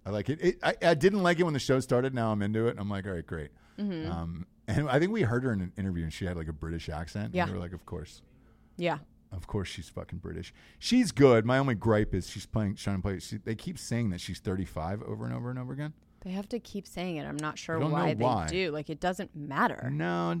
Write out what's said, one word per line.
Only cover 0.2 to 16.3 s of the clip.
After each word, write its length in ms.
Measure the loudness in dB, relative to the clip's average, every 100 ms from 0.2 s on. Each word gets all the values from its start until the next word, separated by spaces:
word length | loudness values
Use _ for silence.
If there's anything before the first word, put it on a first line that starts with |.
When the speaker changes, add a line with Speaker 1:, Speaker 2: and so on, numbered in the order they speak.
| -2
Speaker 1:
it. 120 | 2
It, 160 | 2 2
I, 100 | 2 4
I 120 | 6
didn't 280 | 6 6 6
like 160 | 4 4
it 60 |
when 80 | 2
the 80 | 2
show 180 | 2 2
started. 340 | 4 2 2
Now 200 | 0 0
I'm 100 | 2
into 240 | 2 2 2
it, 40 |
and 100 | 0
I'm 100 | -2
like, 160 | -4 -4
"All 60 |
right, 120 | -6
great." 260 | -6 -6 -8 -14 -20 -8
Speaker 2:
Mm-hmm. 320 | -6 -4 -4
Speaker 1:
Um, 360 | -4 -6 -8 -10 _ -2
and 240 | 0 2
I 80 | 4
think 140 | 4
we 100 | 2
heard 220 | 2 2
her 80 | 0
in 80 | 0
an 120 | -2 -4
interview, 240 | -2 -2
and 100 | -4
she 120 | -4
had, 120 | -4 -4
like, 120 | -6
a 40 |
British 360 | -6 -6 -6 -6
accent. 480 | -6 -6 -6 -4 -2
Speaker 2:
Yeah. 80 |
Speaker 1:
And 80 | -2
we 40 | -4
were 60 |
like, 100 | -8
"Of 140 | -10 -10
course." 340 | -10 -10 -16 -20 -20 -20 _ _ -4
Speaker 2:
Yeah. 220 | -2 -2 -6 _ _
Speaker 1:
Of 160 | -12 -6
course 220 | -4 -4
she's 200 | -8 -12
fucking 300 | -12 -10 -10
British. 340 | -8 -8 -10 -16 -20 -10
She's 320 | 2 4 4
good. 340 | 8 10 10 8
My 120 | 4
only 180 | 4 2
gripe 360 | 4 4 4
is 140 | 0 -4
she's 180 | -8 -4
playing, 280 | -2 0
trying 220 | -2 -2 -2
to 60 |
play, 180 | -2 -4
she, 160 | -6 -8
they 180 | -6
keep 240 | -6 -8 -10
saying 320 | -4 -2 0
that 100 | -2
she's 200 | -6 -6
thirty-five 640 | -2 -2 -2 -4 -6 -6
over 200 | -6 -8
and 80 | -6
over 180 | -6 -6
and 80 | -8
over 120 | -8
again. 200 | -8 -8 -10 _ _
Speaker 2:
They 80 | -10